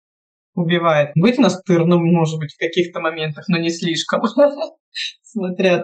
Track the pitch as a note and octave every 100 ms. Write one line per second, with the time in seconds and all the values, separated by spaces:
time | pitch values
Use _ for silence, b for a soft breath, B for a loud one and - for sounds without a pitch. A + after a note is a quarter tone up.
0 | _ _ _ _ _ F3+ E3+ F3 E3+ D3+
1 | F#3+ D#3+ A3 C4 F#3+ - - E3+ E3+ F3
2 | E3+ E3+ D#3 D#3 D3 - E3 F3+ E3+ F3
3 | D#3+ D#3+ D#3 - - E3 E3 E3 F3 D#3+
4 | - F3 A#3 C#4 C#4+ C#4+ D#4+ _ _ -
5 | - _ _ G#3 F#3 F3+ F#3 F3